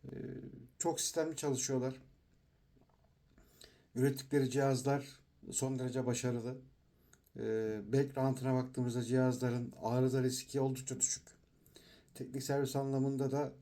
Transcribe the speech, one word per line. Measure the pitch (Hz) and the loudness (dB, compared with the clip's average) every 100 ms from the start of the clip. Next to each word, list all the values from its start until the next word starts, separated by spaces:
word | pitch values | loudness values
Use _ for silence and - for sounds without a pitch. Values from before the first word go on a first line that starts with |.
Ee, | - - - 131 135 - 123 _ | -12 -10 -10 -10 -12 -16 -20 _
çok | 170 147 | -2 -2
sistemli | - 165 160 156 | -2 -2 -2 -2
çalışıyorlar. | 147 131 - 131 131 131 - - _ _ _ _ _ _ _ _ _ _ _ - - - - - _ | -2 0 0 0 0 -6 -16 -20 _ _ _ _ _ _ _ _ _ _ _ -20 -20 -20 -20 -20 _
Ürettikleri | 120 135 135 - 147 131 | 2 2 2 0 2 2
cihazlar | 135 135 131 - 139 139 - _ _ - | 4 4 4 2 0 -2 -16 _ _ -8
son | - 131 131 | -2 -2 -2
derece | 127 131 127 | -2 -2 0
başarılı. | 120 127 120 117 131 - - _ _ _ - _ - | 0 0 -2 -4 -8 -14 -20 _ _ _ -20 _ -6
Ee, | 113 110 110 107 101 | -2 0 0 -4 0
background'ına | 135 135 135 131 131 131 | 2 2 2 2 2 2
baktığımızda | 127 127 127 123 120 | 2 0 -2 0 0
cihazların | 113 127 127 107 123 120 120 - | 2 4 4 4 0 0 -4 -4
arıza | 113 123 131 131 | 0 2 4 4
riski | 127 127 - 139 | 0 -2 -4 -2
oldukça | 135 131 - 127 | 0 -2 -6 -2
düşük. | - - - - _ _ - - - - _ | -2 -2 -10 -20 _ _ -20 -20 -20 -20 _
Teknik | - 131 135 | -12 -8 -6
servis | 139 143 135 139 | 0 2 2 0
anlamında | 135 135 135 135 135 | 0 2 2 2 0
da | 139 139 - | 0 -2 -6